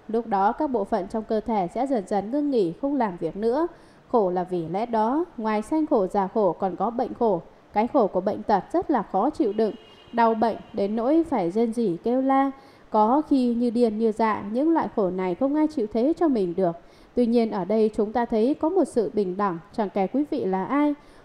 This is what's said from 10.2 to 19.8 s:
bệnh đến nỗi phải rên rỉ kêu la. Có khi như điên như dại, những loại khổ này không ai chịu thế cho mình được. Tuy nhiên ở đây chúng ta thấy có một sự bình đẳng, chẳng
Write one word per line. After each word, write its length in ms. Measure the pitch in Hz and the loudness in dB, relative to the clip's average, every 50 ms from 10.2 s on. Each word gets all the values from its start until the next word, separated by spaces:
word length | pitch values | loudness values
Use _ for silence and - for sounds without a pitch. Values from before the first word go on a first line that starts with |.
| 233 226 226 | 2 2 2
bệnh 240 | 214 226 226 - - - - - | 2 0 -2 -2 -4 -10 -10 -6
đến 220 | 214 202 196 214 | -4 -2 -2 -2
nỗi 280 | 233 220 269 311 330 320 - | 0 0 2 2 2 2 2
phải 220 | 285 220 175 170 | 0 0 0 0
rên 220 | 185 220 240 226 220 | 0 0 0 0 0
rỉ 240 | 240 233 196 165 175 - | 0 0 0 0 -2 -2
kêu 180 | 226 247 262 | 0 0 2
la. 300 | 262 269 269 269 277 277 269 - - - - - - - | 2 2 4 4 2 0 -2 -6 -14 -20 -20 -20 -8 -2
Có 320 | - 214 214 220 254 302 302 - | 2 2 4 4 4 2 2 2
khi 240 | 285 262 247 240 233 | 2 2 2 2 0
như 160 | 233 247 240 | 0 0 0
điên 280 | 214 240 240 226 214 | 2 2 2 2 2
như 140 | 214 226 220 | 2 0 0
dại, 300 | 214 - 226 220 202 - 202 202 | 2 2 0 0 0 -2 -4 -4
những 220 | 220 247 302 330 330 | -2 0 2 2 2
loại 140 | 302 - 208 - | 2 0 -2 0
khổ 140 | 240 196 175 | 0 0 0
này 260 | 180 190 185 185 175 | 0 -2 -2 -2 -2
không 200 | - 262 277 294 | 0 0 0 2
ai 120 | 302 311 | 2 0
chịu 200 | 302 302 269 208 214 - | 0 0 -2 -4 -2 0
thế 200 | 226 240 302 339 | 0 2 2 2
cho 100 | - 359 | 2 2
mình 260 | 311 262 220 190 175 170 | 2 2 2 0 0 0
được. 180 | 190 190 170 170 - - - - - - - - | 0 0 0 0 -4 -10 -20 -20 -20 -20 -6 -2
Tuy 100 | 247 247 | 0 2
nhiên 260 | 226 233 240 226 220 | 2 4 2 2 0
ở 140 | 214 202 170 | -2 -4 -2
đây 240 | 190 214 220 214 220 214 | 0 2 2 2 2 2
chúng 160 | - 208 214 | 0 -2 -2
ta 140 | 220 247 240 | -2 -2 -2
thấy 280 | - 240 214 220 262 302 | 0 0 2 2 2 0
có 160 | - 311 320 | 0 0 0
một 160 | 381 381 277 | 2 2 0
sự 260 | - - 240 196 - - | 2 0 0 0 0 0
bình 240 | 214 202 180 180 | -2 -2 -2 -2
đẳng, 200 | 202 202 196 165 170 - - - | -2 -2 -2 -2 -4 -8 -8 -6
chẳng 160 | - | -4